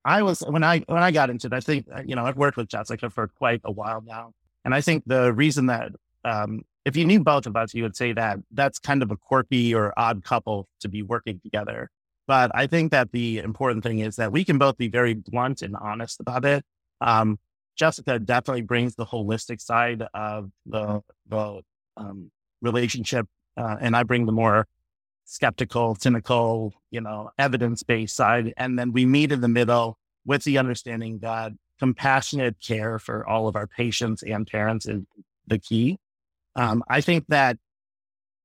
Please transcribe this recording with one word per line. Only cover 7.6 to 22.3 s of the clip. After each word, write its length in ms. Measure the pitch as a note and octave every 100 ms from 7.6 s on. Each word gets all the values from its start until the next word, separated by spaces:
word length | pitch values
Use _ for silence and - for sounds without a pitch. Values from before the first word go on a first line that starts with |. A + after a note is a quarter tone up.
| A2+
you 120 | A#2+
would 120 | A2+ F#2
say 160 | A#2+
that 240 | A2+ A2 G2 -
that's 260 | A2+ C#3 -
kind 240 | - C#3
of 80 | A#2
a 60 | G#2
quirky 580 | - C3+ B2 B2+ A#2
or 200 | A2+ G#2 -
odd 280 | A#2 G#2+
couple 440 | - A#2+ A2 G#2 F#2+ -
to 100 | G#2
be 120 | G2+
working 380 | G2+ A2+ - F#2
together. 460 | G#2 G#2 G#2 A2+ B2 _ _ _ -
But 220 | C3+ B2
I 120 | A2+ C#3
think 240 | E3 D#3+
that 220 | D3 A#2+
the 260 | B2 A#2 A2
important 460 | G2+ G#2+ C3 A2
thing 160 | A2 A2
is 160 | G#2+ -
that 160 | A2
we 120 | A2+
can 140 | F#3+ C#3+
both 180 | C#3 B2+
be 120 | A#2+
very 260 | A#2+ A#2+
blunt 480 | A2 - A#2+ B2+ C3+
and 140 | - G2+
honest 420 | G#2+ A2 A#2 -
about 260 | - B2+
it. 200 | C#3 C#3+ - _ _ -
Um, 380 | B2+ A2+ A2 G#2 _ _ _ -
Jessica 420 | D#3+ - C3 A#2+
definitely 440 | G#2+ B2 A#2+ B2+
brings 340 | G#2+ A#2+ A#2+ A2+
the 100 | A2
holistic 540 | A#2 G#2 A2 - A#2
side 420 | - A#2 A#2+ A#2 A2
of 380 | G2+ G#2+ G#2+ G2 - -
the, 360 | A2 G#2 G#2 - _ -
the, 340 | G#2+ G#2+ G2 - _ _ -
um, 360 | - G2 E2